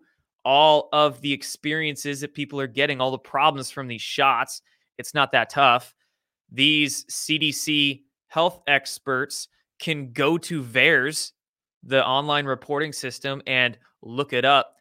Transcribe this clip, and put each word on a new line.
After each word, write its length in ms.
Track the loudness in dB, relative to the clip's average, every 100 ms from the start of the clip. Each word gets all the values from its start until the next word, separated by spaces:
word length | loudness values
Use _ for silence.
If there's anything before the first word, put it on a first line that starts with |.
| _ _ _ _ 2
all 440 | 6 6 6 2
of 260 | 2 2 0
the 120 | -4
experiences 880 | -6 -6 -8 -6 -4 -4 -6 -8 -6
that 120 | -8
people 260 | -8 -8 -6
are 60 | -4
getting, 340 | 0 0 0
all 100 | -2
the 60 | -2
problems 540 | -4 -6 -4 -8 -10
from 160 | -12 -12
these 140 | -10
shots. 600 | -8 0 0 0 -4 -10 -20 _ _ -16
It's 160 | -6
not 180 | -2 0
that 180 | 0 0
tough. 460 | 2 4 4 0 _ _ _ _ _ _
These 540 | 0 2 2 0 -4 -8
C 280 | -10 -4 -2
D 140 | -2
C 520 | -4 -2 0 0 -2 _ _ _
health 340 | -2 0 -2 0
experts 800 | 0 0 -8 -4 -4 -4 -10 -14 _ _ -10
can 320 | -6 -6 -6
go 240 | -2 0 0
to 260 | -2 -6
vaers, 680 | -2 4 6 4 2 -4 -8 -14 _ _ _ _
the 220 | -2 0 2
online 400 | 0 0 -2 -2
reporting 480 | -6 -4 -4 -4
system, 480 | -6 -10 -8 -8 -8 -2
and 300 | 0 0 -2 _ _
look 320 | -8 -6 -2
it 120 | 2 4
up. 300 | 4 2 _